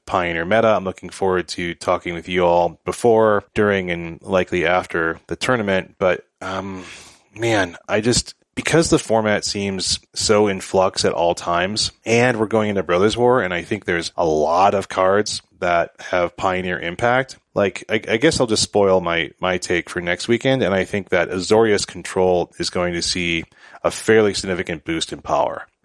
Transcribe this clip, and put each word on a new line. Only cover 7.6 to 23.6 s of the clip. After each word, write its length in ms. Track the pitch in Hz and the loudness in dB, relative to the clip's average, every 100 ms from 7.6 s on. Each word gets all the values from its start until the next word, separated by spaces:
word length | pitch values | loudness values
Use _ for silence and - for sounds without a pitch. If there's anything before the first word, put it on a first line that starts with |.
| 90 - - | 0 -4 -4
I 100 | 104 | 0
just, 360 | 110 110 - - _ - | 2 0 -2 -12 _ -8
because 340 | - 156 165 | 0 2 4
the 100 | 156 | 2
format 440 | - 110 107 104 | 2 0 2 0
seems 560 | - 101 101 95 - - _ - | -2 -4 -4 -4 -4 -6 _ -4
so 320 | - 104 104 | 2 4 4
in 140 | 95 | 0
flux 420 | - 95 95 - | -2 2 2 2
at 80 | 98 | -2
all 240 | - 85 87 | 0 0 0
times, 560 | - 85 92 107 - - - | -2 0 0 -2 -4 -6 0
and 340 | 117 127 110 | 2 4 2
we're 60 | 107 | 0
going 220 | 110 107 | 0 0
into 140 | 98 | -2
Brothers 340 | 82 87 107 107 | 0 2 2 2
War, 240 | 120 127 | 2 2
and 120 | 92 | 0
I 100 | 87 | -4
think 200 | 85 104 | -4 -6
there's 300 | - 87 82 - | -2 -4 -4 -2
a 100 | 85 | 0
lot 480 | 76 76 87 98 | 2 2 4 4
of 140 | 101 92 | 2 -2
cards 540 | - 92 101 107 - - 82 | 0 2 2 0 -6 -12 -6
that 320 | 90 85 80 - | 0 0 0 -6
have 380 | - 92 87 - | -4 -2 -2 -2
Pioneer 420 | 98 92 92 87 | -2 -2 -4 -6
impact. 580 | 85 90 120 127 131 - _ - | -6 -2 0 0 -2 -8 _ -2
Like, 280 | 101 - - | -2 -2 -4
I, 100 | 110 - | -4 0
I 100 | 113 | 2
guess 220 | 151 - | 2 2
I'll 60 | 123 | 0
just 160 | 107 | 0
spoil 400 | - 107 98 92 | 0 2 4 4
my, 300 | 85 85 80 - | 2 -2 -2 -4
my 180 | 90 92 | -2 -2
take 320 | - 87 - | -2 -4 -4
for 100 | - | -6
next 280 | 87 90 - | -4 -4 0
weekend, 340 | 117 135 131 | 0 2 0
and 140 | 92 95 | 2 0
I 100 | 90 | -2
think 240 | 101 92 | -4 -2
that 200 | 90 85 | 0 0
Azorius 560 | 92 87 110 113 101 - | -2 2 4 4 2 -2
Control 640 | 90 - 95 92 90 82 - | -10 -6 0 2 2 -2 -6
is 100 | 87 | -6
going 240 | 92 87 | -4 -4
to 80 | 87 | -2
see 440 | - 90 87 82 - _ | -4 -4 -2 -4 -6 _